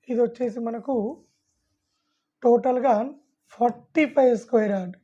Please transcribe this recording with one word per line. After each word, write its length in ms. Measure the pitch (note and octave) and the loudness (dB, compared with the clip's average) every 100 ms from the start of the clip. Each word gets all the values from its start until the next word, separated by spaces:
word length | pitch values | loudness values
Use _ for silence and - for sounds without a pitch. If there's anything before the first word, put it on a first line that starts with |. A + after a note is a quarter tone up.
| - | -4
ఇది 120 | A#3+ | -2
వచ్చేసి 380 | A#3 A#3 B3 A#3 | -2 -2 -8 -6
మనకు 360 | A3+ A#3+ - B3+ G#3 E4 _ _ _ _ _ _ _ _ _ _ _ _ | -8 -8 -4 -4 -4 -8 _ _ _ _ _ _ _ _ _ _ _ _
టోటల్గా 520 | B3 A#3+ C4 B3+ C4 G#3+ C4 D4 _ _ _ | 2 2 2 0 0 0 -2 -12 _ _ _
ఫార్టీ 520 | - A#3+ A#3+ _ - D4+ | -2 -2 -2 _ -2 0
ఫైవ్ 300 | C#4+ B3+ A3+ | 4 4 2
స్క్వేర్ 360 | - A#3 G#3+ | 0 0 0
యార్డ్ 220 | G3 F3+ F3+ | -4 -6 -14